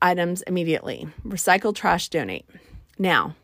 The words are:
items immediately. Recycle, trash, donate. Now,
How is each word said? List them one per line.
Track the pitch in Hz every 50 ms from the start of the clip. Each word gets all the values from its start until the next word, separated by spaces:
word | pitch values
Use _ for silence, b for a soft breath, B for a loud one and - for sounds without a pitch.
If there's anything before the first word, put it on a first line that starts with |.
items | - 180 180 175 175 175 180 180
immediately. | - - 185 180 170 165 156 - - - 104 - - 156 - - -
Recycle, | 214 202 180 - 196 180 196 - 214 208
trash, | - - 185 180 180 - -
donate. | - 160 120 95 92 - - _ b b b b b b b b _ -
Now, | 190 185 165 117 80 156 156 _